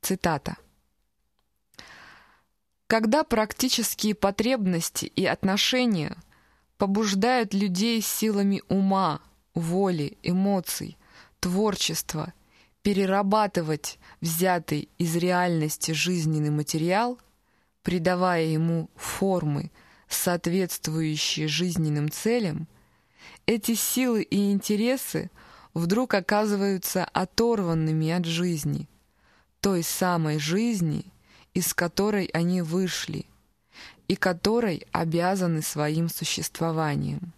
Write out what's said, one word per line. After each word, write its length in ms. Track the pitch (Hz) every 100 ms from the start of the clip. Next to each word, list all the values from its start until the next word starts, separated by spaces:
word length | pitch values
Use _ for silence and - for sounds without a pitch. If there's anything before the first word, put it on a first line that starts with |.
Цитата. 560 | - 190 175 151 - - _ _ _ _ _ _ _ _ _ _ _ - - - - - - _ _ _ _ _ _
«Когда 360 | 220 220 277
практические 920 | 311 220 214 - 254 - 214 - 214 208
потребности 920 | 196 196 220 254 190 170 170 - -
и 200 | - 185
отношения 920 | 143 190 202 - 254 247 190 147 - - _ _ _ _ _
побуждают 760 | 202 202 220 196 233 254 220
людей 480 | 196 202 180 226 226
силами 600 | - - 220 202 196 196 -
ума, 540 | 190 190 190 180 147 - _ _
воли, 640 | - 165 180 196 170 143 -
эмоций, 760 | - 180 196 196 170 - - - _ - - _
творчества 920 | 180 180 214 190 - 165 - 156 165 - _ _ _ _
перерабатывать 1160 | 202 196 190 196 196 214 208 190 156 156 - - - -
взятый 720 | 165 165 185 180 165 147 - _
из 180 | 175 165
реальности 760 | 180 180 180 170 151 - -
жизненный 560 | 156 165 180 156 156 151
материал – 680 | 151 147 160 165 185 240 247 _ _ _ _ _ _
придавая 640 | - 180 170 180 185 170
ему 460 | 160 156 165 165 160 -
формы, 760 | - - 196 180 151 143 156 - - - _
соответствующие 1400 | - - 175 170 180 180 - - 160 156 156 - - 156
жизненным 640 | 151 180 165 156 147 151
целям, 560 | - 220 240 202 151 160 _ _ _ _ _ - - -
эти 260 | 226 -
силы 480 | 226 - - 254 226
и 280 | - 196 202
интересы 800 | 202 - 208 233 262 - 156 175 - - - -
вдруг 400 | 165 170 214 254
оказываются 920 | 202 175 208 214 202 202 190 - 196 -
оторванными 1040 | - 185 - 233 226 175 165 156 156 156
от 140 | 175 165
жизни, 640 | 165 180 165 143 143 - _ _ _ _ _ _ _
той 200 | 202 185
самой 580 | 165 - 185 175 156 151
жизни, 680 | 147 185 233 220 165 147 - _ _ - _
из 200 | - 175
которой 520 | - 175 - 208 208 175
они 280 | - 170 180
вышли, 640 | 165 175 185 - - - - _ _ _ _ - - - _
и 80 | 196
которой 720 | 190 175 202 226 226 160 -
обязаны 720 | - 165 165 175 196 180 160
своим 460 | 156 147 151 160 170
существованием. 1200 | - 160 - - - 165 160 156 147 147 143 175